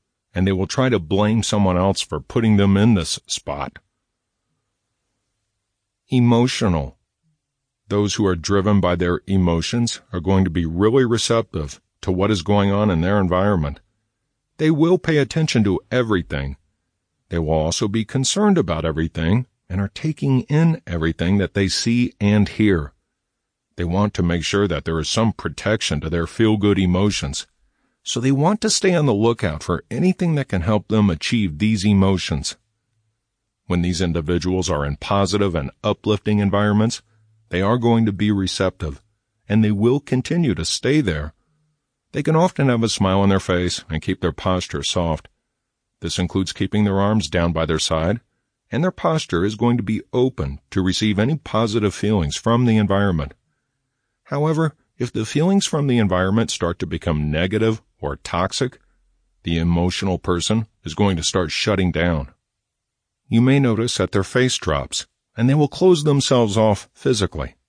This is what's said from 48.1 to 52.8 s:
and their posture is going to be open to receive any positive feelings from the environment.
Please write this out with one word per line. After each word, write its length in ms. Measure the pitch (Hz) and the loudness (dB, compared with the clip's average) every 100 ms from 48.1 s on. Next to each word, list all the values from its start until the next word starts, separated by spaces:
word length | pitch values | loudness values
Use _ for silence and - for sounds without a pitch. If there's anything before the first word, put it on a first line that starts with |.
| 117 - _ _ _ _ | -4 -10 _ _ _ _
and 100 | 127 | -4
their 80 | 180 | -4
posture 540 | - 180 160 - 85 | -2 -2 -2 -2 -2
is 120 | 101 107 | -2 0
going 200 | 120 120 | 0 0
to 80 | |
be 180 | 101 110 - | -2 -6 -4
open 480 | 123 131 - 71 69 - | 0 0 -2 -8 -8 -6
to 120 | 98 | -2
receive 380 | 92 92 107 98 | 0 0 0 0
any 160 | 117 156 | 0 -2
positive 580 | - 110 113 110 104 | -4 -2 0 0 -2
feelings 440 | - 104 107 73 - | -2 0 0 0 -2
from 300 | 113 117 123 | 0 2 4
the 100 | |
environment. 560 | 110 | 4